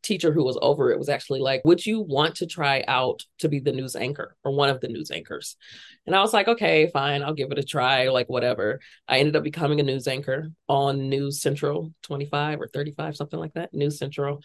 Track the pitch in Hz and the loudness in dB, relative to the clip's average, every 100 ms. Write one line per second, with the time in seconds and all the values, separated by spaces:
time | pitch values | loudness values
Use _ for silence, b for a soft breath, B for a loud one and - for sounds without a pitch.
0 | - 185 165 151 131 - 135 143 123 107 | -4 2 4 4 2 2 2 4 4 4
1 | 135 139 - 135 135 135 156 170 214 220 | 2 -2 -2 -2 0 0 2 2 2 -2
2 | 180 139 160 - 175 - 139 139 - 131 | 0 2 2 0 -8 -2 0 2 2 0
3 | 127 - - _ 156 143 139 131 131 - | 0 -4 -8 _ -2 0 -2 -2 -6 -6
4 | 127 147 - _ 139 139 139 131 120 113 | -6 -6 -10 _ -4 2 2 2 -2 -6
5 | - 80 - 78 - - B B B B | -8 -10 -8 -10 -10 -16 B B B B
6 | - 190 208 214 196 233 185 156 156 143 | -2 2 4 4 4 2 4 4 4 2
7 | 139 143 143 151 135 143 139 143 127 135 | 0 0 -2 -2 -4 -4 -2 0 2 4
8 | 131 127 120 123 123 110 107 - b b | 4 2 2 0 0 0 -2 -2 b b
9 | - 131 147 151 147 151 147 151 139 135 | 0 2 4 2 -2 -2 0 2 0 0
10 | 135 131 139 139 160 - - 139 139 139 | -2 -4 -4 -4 -6 -14 0 2 2 0
11 | 135 135 139 143 139 143 143 156 160 - | -2 -2 -2 -2 -2 0 -2 -2 -6 -14
12 | - 143 143 147 147 151 - 143 151 147 | -10 -8 -4 -2 -2 -4 -6 -6 -6 -6
13 | 156 151 156 160 160 165 170 156 143 147 | -8 -6 -8 -6 -8 -8 -8 -2 -2 -2
14 | 139 143 143 143 | -6 -4 -4 -4